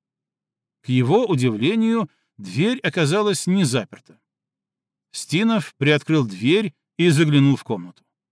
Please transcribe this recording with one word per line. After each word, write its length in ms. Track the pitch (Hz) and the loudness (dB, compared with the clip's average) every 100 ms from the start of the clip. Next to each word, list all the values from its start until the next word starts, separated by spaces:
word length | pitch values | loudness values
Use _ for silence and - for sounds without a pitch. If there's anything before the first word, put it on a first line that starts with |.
| _ _ _ _ _ _ _ _ | _ _ _ _ _ _ _ _
К 60 | - | -2
его 380 | 127 123 202 233 | 0 2 2 2
удивлению, 840 | 147 127 107 135 226 226 226 180 _ _ - | 0 0 0 -2 0 0 0 -4 _ _ -20
дверь 420 | 98 117 202 247 | -10 -4 -2 -2
оказалась 680 | 175 180 147 196 208 185 - | -4 -2 0 0 0 -2 -2
не 180 | 190 | 0
заперта. 560 | 151 123 95 - _ _ _ _ _ _ _ _ _ _ _ | 0 -2 -6 -14 _ _ _ _ _ _ _ _ _ _ _
Стинов 640 | - - 165 226 220 - - | -14 -4 -2 0 0 -4 -4
приоткрыл 500 | 139 147 - 156 120 | 0 0 0 -2 -2
дверь 480 | 92 117 190 214 - _ - | -2 0 0 -2 -8 _ 0
и 100 | 170 | 2
заглянул 480 | 143 156 143 139 131 | 4 4 4 4 2
в 80 | |
комнату. 400 | - 104 87 - _ _ _ | -4 -10 -10 -20 _ _ _